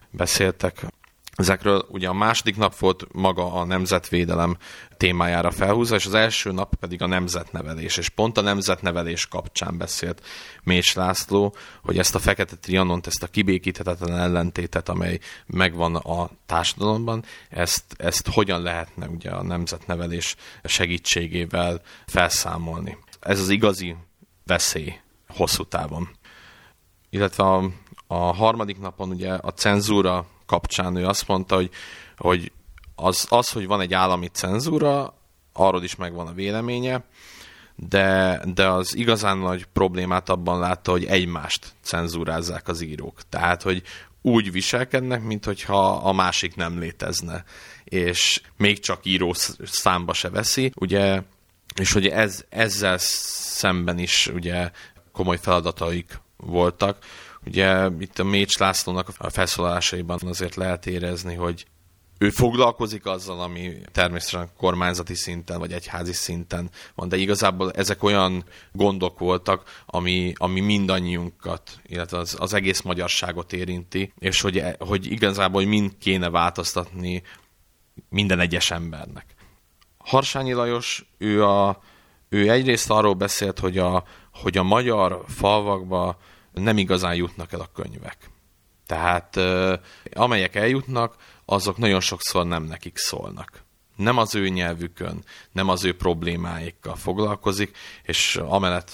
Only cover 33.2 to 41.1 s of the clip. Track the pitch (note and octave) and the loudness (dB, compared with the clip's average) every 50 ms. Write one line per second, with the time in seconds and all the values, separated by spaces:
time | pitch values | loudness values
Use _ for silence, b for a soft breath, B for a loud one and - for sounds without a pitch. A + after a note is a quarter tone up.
33.2 | - - A#2 A#2 B2 - - A#2 G2 F#2 G#2 G2+ F#2 F2 F#2 F#2 F#2 F#2 F#2 F2 | 0 2 2 2 2 2 -4 -6 -2 -2 0 -2 0 0 2 2 2 2 2 0
34.2 | F2 F2 - - - F#2 G2 A2+ C3+ E3 D3+ D3+ D3+ D3 C#3 C#3+ C3+ - - _ | -2 -6 -6 -6 -2 -2 -2 -2 0 0 0 2 2 2 2 0 -2 -6 -10 _
35.2 | _ _ _ _ _ _ _ - F#2 F#2+ F#2 F2+ F2+ F2+ - - F2+ F2 E2+ E2+ | _ _ _ _ _ _ _ 4 4 4 4 2 -2 -6 -8 -8 -8 -8 -8 -8
36.2 | E2+ E2+ F2 F#2 G2 G2+ G#2 A2+ A#2 A#2+ B2 B2 B2 B2+ B2+ B2 - B B B | -10 -10 -8 -6 -4 -4 -2 -4 -4 -4 -4 -4 -2 -2 -4 -4 -6 B B B
37.2 | B B B B B B B B B B B - - F2 - G2 F#2+ F#2+ F#2+ F#2+ | B B B B B B B B B B B -14 -6 0 2 4 4 6 4 4
38.2 | F#2+ F#2 F2+ - - F#2 F2+ F#2+ F#2+ F#2+ F#2 F#2 F#2 - - - A#2 A#2 A2+ G#2 | 4 4 2 0 -2 -2 2 4 4 4 4 2 0 -2 -2 0 2 2 2 2
39.2 | G#2+ G2+ G2 F#2+ F#2 F2+ F#2 F2+ F2+ - _ - G2 F#2 F2+ F#2 F#2 F2+ F2+ F2+ | 2 0 0 0 0 -2 -2 -4 -6 -4 _ 2 2 2 2 0 0 0 0 0
40.2 | - - F#2 F2+ E2+ F2+ F2+ F2+ F2+ F2+ F2+ - - - F2+ F2+ F2 - | 2 0 -2 0 2 0 0 0 0 0 -2 -2 0 0 0 0 2 2